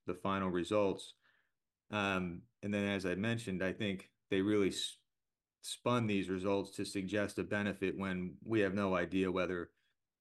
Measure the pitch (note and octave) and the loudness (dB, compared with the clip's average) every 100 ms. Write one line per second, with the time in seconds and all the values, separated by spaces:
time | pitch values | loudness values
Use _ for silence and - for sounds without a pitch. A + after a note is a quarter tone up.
0 | - F2 G2 F#2+ F#2+ F2 E2+ G#2 G2 F2+ | -8 -4 0 0 2 0 2 2 2 0
1 | - - _ _ _ _ _ _ - G#2+ | -8 -20 _ _ _ _ _ _ -6 -2
2 | G2+ F#2 F2+ E2+ - _ G2+ G#2 G2+ G2+ | 0 0 -2 -6 -14 _ -2 0 2 0
3 | F2+ F2+ A2+ A#2 G#2 F#2 F#2 F#2 G#2 F#2 | 0 0 0 0 -2 -2 -2 -2 -2 -4
4 | - _ - G2 G2+ G#2 F#2 - - - | -8 _ -2 2 4 4 2 0 -6 -8
5 | _ _ _ _ _ _ - - B2 A#2+ | _ _ _ _ _ _ -12 -4 0 2
6 | A2 G2+ F2+ F#2 G2 G2 F#2+ - G2+ G2+ | 2 2 0 -2 0 0 -2 -6 -6 -4
7 | F#2 G#2 G2 - F2 G#2 G2+ F#2+ F#2 D#2 | 0 0 0 -2 -2 0 -2 -2 -2 -2
8 | F#2+ F#2 F2+ C#2 - A2+ G2 G2 G2+ F2+ | -2 -2 -4 -8 -2 2 2 2 2 2
9 | F2 F#2+ F#2 F2+ F2 F2+ E2 _ _ _ | 2 2 2 2 0 -2 -6 _ _ _
10 | _ _ | _ _